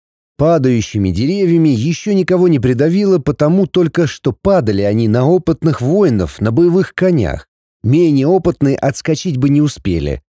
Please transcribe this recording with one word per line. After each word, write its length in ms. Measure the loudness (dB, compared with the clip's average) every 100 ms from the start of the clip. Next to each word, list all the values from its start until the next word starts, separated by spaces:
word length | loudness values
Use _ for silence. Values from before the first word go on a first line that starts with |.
| _ _ _ -2
Падающими 720 | 0 2 2 0 -2 -2 -2
деревьями 600 | -2 -4 -2 0 2 2
еще 440 | 0 -2 -4 -2
никого 340 | -2 0 2 2
не 120 | 2
придавило, 600 | 0 0 0 2 2 0
потому 460 | 0 0 0 2 0
только 400 | 0 0 0 -2
что 280 | -2 -6
падали 480 | -4 0 0 0 0
они 260 | 0 0 0
на 180 | 2 2
опытных 560 | 0 0 -2 -2 -2
воинов 580 | -2 0 2 0 -2 -4
на 120 | -2
боевых 420 | 2 2 2 -2
конях. 540 | -2 0 0 -2 -4 -12 _ _ _
Менее 440 | 0 2 2 2 2
опытные 480 | 0 0 -2 -2 0
отскочить 600 | -4 -4 -4 -4 -4 -2
бы 120 | 0
не 120 | 2
успели. 600 | 0 -4 -4 -4 -4 -8 -10